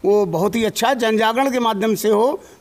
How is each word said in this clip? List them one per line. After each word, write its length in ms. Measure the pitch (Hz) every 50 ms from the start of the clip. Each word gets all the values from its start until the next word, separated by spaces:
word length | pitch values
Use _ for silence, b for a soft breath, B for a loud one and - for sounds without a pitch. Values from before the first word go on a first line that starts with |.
| -
वो 200 | 190 202 208 208
बहुत 300 | 180 156 156 180 208 -
ही 80 | 233 226
अच्छा, 280 | 214 - - 226 226 277
जन 240 | 247 233 226 220 214
जागरण 340 | 226 220 226 240 269 277
के 80 | 254 254
माध्यम 360 | 240 226 220 196 208 226 220
से 140 | 180 - 208
हो 320 | 214 208 226 262 302 381 B B B B